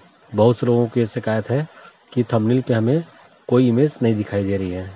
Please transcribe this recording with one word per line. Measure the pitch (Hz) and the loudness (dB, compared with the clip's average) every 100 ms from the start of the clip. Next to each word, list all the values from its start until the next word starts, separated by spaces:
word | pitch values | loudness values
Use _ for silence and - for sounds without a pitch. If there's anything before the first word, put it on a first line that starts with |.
| - _ _ | -20 _ _
बहुत | 104 113 120 | 2 2 4
से | 120 | 0
लोगों | 120 117 | 0 0
की | 123 113 | -2 -2
शिकायत | 120 110 110 - | -4 -4 -4 -2
है | 131 156 - - _ _ | -4 -4 -12 -20 _ _
कि | 127 | -4
thumbnail | 117 117 110 127 | -2 0 0 0
पे | 123 | 0
हमें | 117 113 156 165 - - _ - | 0 2 0 -4 -16 -20 _ -2
कोई | 123 127 | 2 2
image | 117 151 - | 2 0 0
नहीं | 117 107 | -2 0
दिखाई | 104 101 | -2 -4
दे | 98 98 | -2 -4
रही | 95 | -4
है, | 92 95 | -8 -10